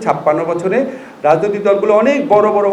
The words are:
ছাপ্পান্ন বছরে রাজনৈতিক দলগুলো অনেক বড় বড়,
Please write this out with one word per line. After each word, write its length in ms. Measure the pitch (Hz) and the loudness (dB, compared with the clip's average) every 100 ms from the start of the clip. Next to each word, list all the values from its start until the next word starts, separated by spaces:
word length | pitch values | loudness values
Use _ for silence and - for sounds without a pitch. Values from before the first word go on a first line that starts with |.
| 196 | -2
ছাপ্পান্ন 360 | 147 151 160 165 | -2 -2 -2 -2
বছরে 260 | 165 185 226 - - - - 147 | -4 -2 -2 -4 -8 -18 -4 0
রাজনৈতিক 340 | 160 202 202 196 | 2 0 -2 0
দলগুলো 260 | 196 208 208 | 0 2 2
অনেক 180 | 226 269 - | 2 0 2
বড় 140 | 208 208 202 | 2 4 2
বড়, 120 | 202 | 0